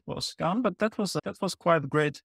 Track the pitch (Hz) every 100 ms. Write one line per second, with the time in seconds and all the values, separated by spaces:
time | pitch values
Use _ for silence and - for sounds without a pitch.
0 | - - - - 160 214 240 180 220 -
1 | 190 156 196 208 190 - 175 165 143 151
2 | 147 -